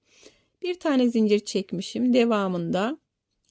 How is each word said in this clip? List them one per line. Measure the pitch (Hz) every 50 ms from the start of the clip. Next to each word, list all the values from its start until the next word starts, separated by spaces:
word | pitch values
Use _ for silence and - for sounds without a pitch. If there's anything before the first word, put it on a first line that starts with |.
| _ _ _ _ - - _ _ _ _ _ _
Bir | - 359 359 359
tane | - 330 285 262 254 240
zincir | 233 233 220 214 208 208
çekmişim. | - - - 196 190 - - 175 190 - - 220 240 254 240
Devamında | 254 233 233 226 208 196 190 185 175 170 165 170 180 202 226 302 - _ _ _ _ _ _ _ _ _ _